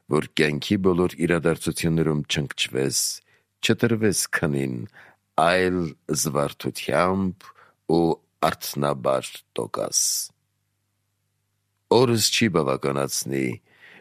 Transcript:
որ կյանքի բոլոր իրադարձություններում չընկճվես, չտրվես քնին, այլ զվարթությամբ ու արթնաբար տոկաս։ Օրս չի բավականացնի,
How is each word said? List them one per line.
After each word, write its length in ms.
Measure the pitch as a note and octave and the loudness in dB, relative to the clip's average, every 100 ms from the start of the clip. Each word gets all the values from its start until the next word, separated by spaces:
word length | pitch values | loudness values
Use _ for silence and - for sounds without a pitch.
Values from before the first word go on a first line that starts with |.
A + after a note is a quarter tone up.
որ 240 | - D2+ - | -4 -2 -2
կյանքի 460 | - D2+ D2 - G2+ | 0 0 0 0 2
բոլոր 380 | F#2+ F2 F2+ - | 2 2 0 0
իրադարձություններում 1040 | E2+ E2+ D#2+ D#2+ - D#2 E2+ E2 D#2 D2+ | 0 2 2 0 -2 -2 0 2 2 0
չընկճվես, 760 | D2 - C#2 - - B1 C2+ B1+ - - _ _ _ _ | -2 -4 -4 -6 -4 -2 -2 -2 -4 -6 _ _ _ _
չտրվես 580 | - A2+ A#2+ A2 A2 F2 - | -2 2 2 2 0 0 -2
քնին, 500 | - E2 C#2 C2+ B1 A1+ - - _ _ - | -2 -2 -2 -4 -6 -10 -16 -20 _ _ 0
այլ 400 | E2 F#2 F#2 F#2 E2 - - | 2 4 2 0 -2 -6 -6
զվարթությամբ 1400 | D#2 - C#2 C#2+ - C2 - - C#2+ F2+ F#2+ F#2+ F2 - - - _ - | -4 -2 -2 -2 -4 -8 -8 -2 0 2 2 -2 -4 -14 -20 -20 _ 0
ու 200 | E2 E2+ D#2 _ _ | 2 2 0 _ _
արթնաբար 880 | D#2+ - - C#2+ C#2+ C#2+ B1+ C2 - - - | -2 -2 -6 -2 -2 0 0 -2 -4 -14 -14
տոկաս։ 520 | - A1+ - - - - - - _ _ _ _ _ _ _ _ _ _ _ _ _ _ _ - | -8 -8 -6 -4 -2 -2 -2 -6 _ _ _ _ _ _ _ _ _ _ _ _ _ _ _ 2
Օրս 360 | A2 B2 A#2 G#2+ | 4 4 4 0
չի 220 | - A#2 | 2 2
բավականացնի, 1000 | E2+ C#2 C2 C#2+ C#2 C#2 - - C2+ B1+ A1+ _ _ - - | 2 0 0 -2 -2 -2 -4 -4 -4 -4 -6 _ _ -20 -20